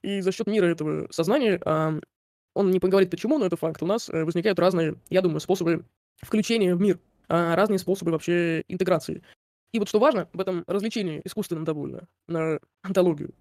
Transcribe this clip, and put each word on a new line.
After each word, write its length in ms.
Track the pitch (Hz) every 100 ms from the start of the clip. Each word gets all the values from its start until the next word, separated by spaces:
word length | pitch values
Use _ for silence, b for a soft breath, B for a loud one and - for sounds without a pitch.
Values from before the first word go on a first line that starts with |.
и 180 | - 196
за 100 | 185
счет 140 | 185 214
мира 200 | 214 175
этого 400 | 165 156 156 -
сознания, 480 | - 165 277 233 175 -
а, 340 | 156 156 156 - _ _ _ _ -
он 160 | 196
не 80 | 185
поговорит 300 | 185 196 185
почему, 260 | 175 220 -
но 60 | 185
это 100 | 170
факт, 260 | 165 151
у 40 | 170
нас, 220 | 226 -
э, 160 | 165 160
возникают 340 | 170 202 180
разные, 360 | 175 185 160 - -
я 120 | 185
думаю, 180 | 185 156
способы 440 | - 190 170 165 - _ _ _
включения 520 | - 220 - 226 185 175
в 60 |
мир, 180 | 202 170 _ _ _
а, 260 | 165 170 170
разные 240 | 214 196
способы 320 | 185 190 170
вообще 520 | 160 - 175 170 165 -
интеграции. 540 | 180 175 165 - - b _ _ _ _
И 60 | 226
вот 100 | 196
что 100 | 214
важно 300 | 269 233 165
в 80 | 175
этом 220 | 190 175 -
развлечении 540 | 196 220 220 185 151 185
искусственном 400 | - 196 165 160
довольно 420 | 151 143 127 175 _ -
на 300 | 165 160 156 _ _
онтологию 500 | 185 190 180 147 - _